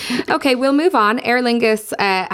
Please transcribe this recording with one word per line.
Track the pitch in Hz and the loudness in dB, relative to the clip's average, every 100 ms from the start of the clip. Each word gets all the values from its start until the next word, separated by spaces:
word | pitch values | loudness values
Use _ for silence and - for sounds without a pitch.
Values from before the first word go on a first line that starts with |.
| - 247 - | -6 -4 -2
<laughs> | |
Okay, | 302 277 254 | -2 0 0
we'll | 269 | 2
move | 277 349 | 2 2
on. | 277 208 240 | 2 2 0
Aer | - 247 | 0 0
Lingus, | 240 233 226 214 - - | 2 2 2 0 -4 -2
uh, | 202 190 185 | 0 0 -4